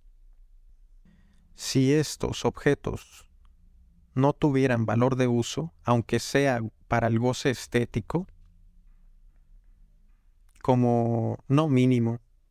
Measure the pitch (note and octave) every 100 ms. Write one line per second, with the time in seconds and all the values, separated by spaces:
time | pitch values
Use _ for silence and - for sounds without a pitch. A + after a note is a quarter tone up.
0 | - - - - - - - - - -
1 | - - _ _ _ - - C3+ C3 D3+
2 | D3 - - - B2 - D3 C#3+ - -
3 | - - - - - _ - - - _
4 | _ B2+ C#3 - D3+ C3+ C3 A#2 A2 A2
5 | B2+ C3 B2+ A#2+ A#2 - D#3+ - - A#2+
6 | - A#2 - C#3+ C#3 A#2+ A2 - - A#2
7 | A#2 A2+ B2 B2+ C#3+ A#2 - A#2+ A#2 A#2+
8 | - E3 F#3+ - - - - - - -
9 | - - - - _ - - - - _
10 | _ _ _ _ _ - - B2 A#2+ A#2+
11 | A#2 A#2 A2+ A2 - C#3 D#3+ B2+ B2+ B2
12 | A2+ A#2 - _ _